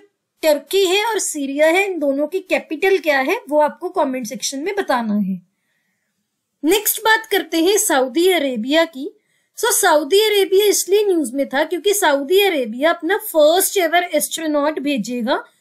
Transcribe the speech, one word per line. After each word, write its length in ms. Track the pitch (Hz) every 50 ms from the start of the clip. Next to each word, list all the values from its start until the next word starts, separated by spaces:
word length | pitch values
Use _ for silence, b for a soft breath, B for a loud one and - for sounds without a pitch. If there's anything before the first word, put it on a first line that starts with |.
| - _ _ _ _ _ _ _
टर्की 440 | - 311 302 285 294 - 370 392 392
है 180 | 339 370 415 427
और 140 | 453 440 381
सीरिया 480 | - - - 294 277 277 277 285 302
है, 200 | 320 330 381 403
इन 120 | 403 370 320
दोनों 280 | 285 277 269 277 302
की 140 | 294 - 370
कैपिटल 580 | - - 320 - 311 - 320 294 381 392 392 349
क्या 220 | 277 311 285 269
है, 200 | 262 277 392 508 - -
वो 100 | 294 302
आपको 300 | 302 285 285 - 339 370
कमेंट 380 | 359 - 302 269 254 262 247
सेक्शन 320 | 214 262 208 - - 277 269
में 160 | 302 392 415
बताना 400 | 403 - - 277 240 233 214 202
है। 280 | 208 202 185 190 175 - _ _ _ _ _ _ _ _ _ _ _ _ _ _ _ _ _ _ _ _ _ _ _ -
नेक्स्ट 360 | 302 392 427 415 - - -
बात 260 | 427 440 440 453 440
करते 380 | - 403 370 320 - 339 330 320
हैं 140 | 370 427 392
सऊदी 500 | - - 320 269 254 262 240 320 349 381
अरेबिया 560 | 370 330 277 269 254 220 214 262 294 320 330
की। 340 | 320 - 262 285 392 - _ _ _ _ _ _ _ _ -
So, 120 | 415 453
सऊदी 500 | 440 - 403 359 311 302 311 269 392 403
अरेबिया 460 | 440 427 415 403 381 - 392 381 415
इसलिए 380 | 403 - - - 349 381 427 427
न्यूज 280 | 403 359 330 285 220
में 160 | 254 277 269 269
था 160 | 262 277 311
क्योंकि 300 | 311 370 330 - 403 392
सऊदी 460 | - 359 302 285 277 285 262 359 392
अरेबिया 500 | 403 381 339 285 247 214 220 247 285 330
अपना 260 | 339 339 311 330 392
फर्स्ट 600 | 427 - - - 320 294 302 330 381 370 - -
एवर 340 | 392 339 311 320 359 349 - 311
एस्ट्रोनॉट 680 | 294 294 - - 320 320 311 294 294 285 302 311 -
भेजेगा 640 | 254 294 285 247 190 233 247 247 220 247 302 453 480 b b b